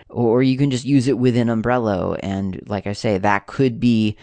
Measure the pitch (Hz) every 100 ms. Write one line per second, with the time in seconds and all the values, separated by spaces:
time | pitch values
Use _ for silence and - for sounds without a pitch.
0 | - - 117 120 135 131 143 127 127 139
1 | 123 117 127 120 117 113 113 123 110 95
2 | 90 85 98 98 98 92 - 101 104 104
3 | 117 95 104 101 - - 135 113 120 113
4 | 107 107